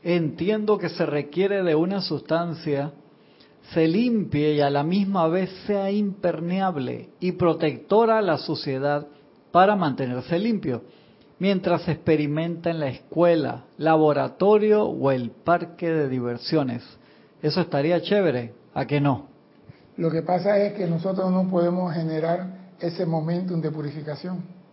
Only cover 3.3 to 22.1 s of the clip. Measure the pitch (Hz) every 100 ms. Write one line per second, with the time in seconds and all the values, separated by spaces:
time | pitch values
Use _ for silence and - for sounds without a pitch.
3.3 | _ - _ - - 160 175 247 226 165
4.3 | 147 151 151 143 139 147 190 196 196 160
5.3 | 180 190 - - 202 196 202 208 190 175
6.3 | 160 170 185 190 156 123 120 - _ 180
7.3 | 180 175 160 156 120 - 208 226 220 202
8.3 | 147 - 147 - 131 143 147 143 - -
9.3 | _ _ 170 190 208 160 127 131 123 -
10.3 | 170 220 214 151 117 - - - - -
11.3 | _ 185 190 185 170 - 147 - 156 147
12.3 | 151 170 165 170 165 143 123 - 160 175
13.3 | 165 131 123 - - 151 160 156 143 135
14.3 | - 190 214 214 214 196 139 135 131 117
15.3 | - - 170 170 - 170 160 143 127 120
16.3 | 117 - 156 135 120 - - - - -
17.3 | _ 151 147 170 143 147 175 170 208 185
18.3 | 123 117 - - - 135 147 143 117 -
19.3 | - _ _ - - - - 170 160 160
20.3 | 180 185 208 202 202 180 165 190 185 190
21.3 | 185 185 185 175 180 180 165 160